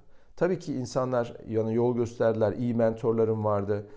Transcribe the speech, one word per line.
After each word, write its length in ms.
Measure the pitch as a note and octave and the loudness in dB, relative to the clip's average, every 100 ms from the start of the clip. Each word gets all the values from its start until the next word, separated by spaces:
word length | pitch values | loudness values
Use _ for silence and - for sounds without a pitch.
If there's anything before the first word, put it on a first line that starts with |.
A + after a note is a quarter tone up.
| - - - - | -20 -20 -12 -2
Tabii 220 | F3 E3+ | 0 -2
ki 160 | E3+ | -4
insanlar, 640 | C3 B2 C#3 B2+ B2 A2+ - - | -6 -4 -2 0 0 -2 -6 -4
yani 260 | A2 A2 | -2 0
yol 220 | A#2 B2 A#2+ | 2 2 2
gösterdiler, 560 | A2+ A#2+ A#2 A2 G#2 | -2 0 0 2 0
iyi 220 | A2 A#2+ | 0 0
mentorlarım 680 | A#2 A2+ A2 A2+ A2+ A2 A2 | 2 2 2 0 2 2 2
vardı. 420 | G#2+ G2+ G2+ G#2 G#2+ | 0 0 0 -2 -4